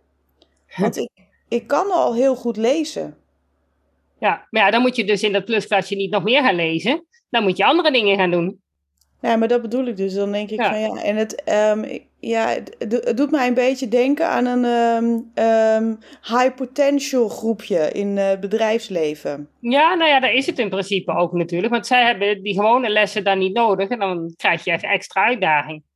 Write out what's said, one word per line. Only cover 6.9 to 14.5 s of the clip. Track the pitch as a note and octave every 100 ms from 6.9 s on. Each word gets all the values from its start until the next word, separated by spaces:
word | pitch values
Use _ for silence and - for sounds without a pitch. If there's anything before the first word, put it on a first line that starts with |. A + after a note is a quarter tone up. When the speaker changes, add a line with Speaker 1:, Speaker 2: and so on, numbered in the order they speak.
| D#4 - _ _
Speaker 2:
Dan | A#3+
moet | G#3 F#3
je | G3+
andere | D#4+ D#4
dingen | C4 G#3 G3
gaan | F3+
doen. | F3 E3+ - _ _ _ _ _ _
Speaker 1:
Ja, | A#3+ A3+
maar | A3+
dat | A#3+
bedoel | A3+ A#3+ B3+
ik | G3
dus. | G3 F#3+
Dan | G3+
denk | G#3 G#3
ik | G#3+
Speaker 2:
Ja. | A3
Speaker 1:
van, | G#3+
ja, | A3 A3
en | - G#3+
het, | A3 G#3+ -
ehm, | G#3 G#3+ G#3+
ik, | G#3+ - - _
ja, | A#3 A3+ A3+
het, | A#3 G3+ -
het | G#3+
do-, | A#3+ -
het | A3+
doet | C#4+
mij | D4+ B3
een | A#3+
beetje | B3 C4+ A#3
denken | A#3 B3+ D4 D#4
aan | B3
een, | B3